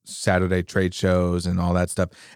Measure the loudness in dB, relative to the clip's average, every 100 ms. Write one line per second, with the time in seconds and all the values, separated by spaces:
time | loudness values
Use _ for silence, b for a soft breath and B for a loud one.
0 | -18 -6 0 2 2 0 0 0 -2 0
1 | 0 2 2 0 -2 0 0 0 0 -2
2 | -4 B B